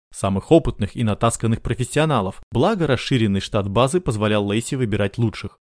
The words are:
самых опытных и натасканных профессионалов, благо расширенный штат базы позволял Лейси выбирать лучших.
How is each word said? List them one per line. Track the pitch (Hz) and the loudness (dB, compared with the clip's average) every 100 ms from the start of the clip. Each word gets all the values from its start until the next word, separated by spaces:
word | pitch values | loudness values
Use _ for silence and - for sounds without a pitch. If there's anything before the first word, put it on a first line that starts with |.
| _ | _
самых | - 98 95 - | -6 -2 -2 4
опытных | 156 - - 104 - | 4 4 -2 -6 -2
и | |
натасканных | 113 98 117 - 113 113 | -2 0 0 0 -2 -2
профессионалов, | - 113 120 147 156 127 95 - - | -2 -4 -2 0 2 0 -2 -8 -6
благо | 117 175 214 147 | 0 0 0 0
расширенный | 123 - 131 110 98 | 0 0 2 2 0
штат | - 110 98 | -2 -4 0
базы | 101 135 180 | 2 2 2
позволял | 165 107 104 107 101 | -2 0 0 2 0
Лейси | 107 - 135 | -2 -2 -4
выбирать | 117 101 101 - | -2 0 -2 0
лучших. | 117 - 98 - | -2 -2 -12 -16